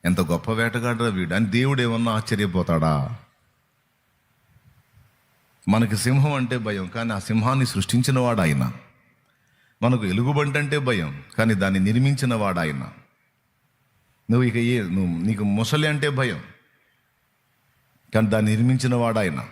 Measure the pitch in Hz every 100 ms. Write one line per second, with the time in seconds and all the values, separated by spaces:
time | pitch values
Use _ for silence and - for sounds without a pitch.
0 | 87 90 85 85 - 113 113 117 120 117
1 | 117 95 85 92 110 113 131 139 120 113
2 | 117 110 - 104 104 90 85 82 80 73
3 | 69 120 - _ _ _ _ _ _ _
4 | _ _ _ _ _ _ _ _ _ _
5 | _ _ _ _ _ _ - 107 113 104
6 | 120 135 147 139 123 123 110 101 92 113
7 | 117 101 - 110 113 135 123 98 95 120
8 | 127 131 123 110 85 69 64 58 - _
9 | _ _ _ _ _ _ _ _ 120 123
10 | 104 95 123 147 147 143 147 147 131 110
11 | 78 71 - - 113 104 95 95 95 117
12 | 135 135 127 117 101 87 80 69 62 -
13 | _ _ _ _ _ _ _ _ _ _
14 | _ _ - 117 123 117 117 123 98 92
15 | 92 85 95 104 104 101 113 151 151 147
16 | 147 131 127 80 - - _ _ _ _
17 | _ _ _ _ _ _ _ _ _ _
18 | _ 113 110 110 107 107 120 131 127 123
19 | 117 110 98 69 58